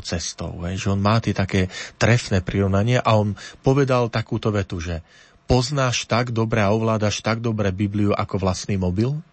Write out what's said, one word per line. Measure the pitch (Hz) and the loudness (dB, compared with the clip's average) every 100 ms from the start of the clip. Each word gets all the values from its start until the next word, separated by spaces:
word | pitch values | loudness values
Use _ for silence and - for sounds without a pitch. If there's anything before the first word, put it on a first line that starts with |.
cestou, | - 87 - - 85 85 87 | -4 -6 -6 -8 -10 -8 -6
hej, | 95 | -4
že | 104 | -2
on | 98 | 0
má | 101 113 | 2 2
tie | 107 | 2
také | 98 92 98 92 - - - | 0 0 0 0 -4 -14 0
trefné | 113 120 - 95 | 4 4 2 0
prirovnanie | - 98 98 98 110 123 | 0 0 2 2 2 2
a | 117 110 | 4 2
on | 104 98 - - | 2 -2 -10 -2
povedal | 139 135 131 127 117 | 2 4 4 2 0
takúto | 117 - 107 117 | -2 -4 -2 0
vetu, | 104 92 92 | -2 -2 -6
že | 82 80 - - - _ - | -6 -8 -10 -20 -20 _ 2
„poznáš | 123 127 143 127 120 | 2 2 0 0 -2
tak | - 113 123 113 | -2 -2 0 -2
dobre | 110 113 | 0 2
a | 98 110 | 2 2
ovládaš | 113 110 104 - | 2 0 0 -2
tak | 107 113 | -2 -2
dobre | 117 107 101 | -2 -2 -2
Bibliu | 92 101 104 101 | -2 -2 0 0
ako | 101 101 98 | 0 -2 -2
vlastný | 92 92 - 98 | -2 -2 -4 -2
mobil?“ | 90 92 123 151 - | -2 0 0 -2 -8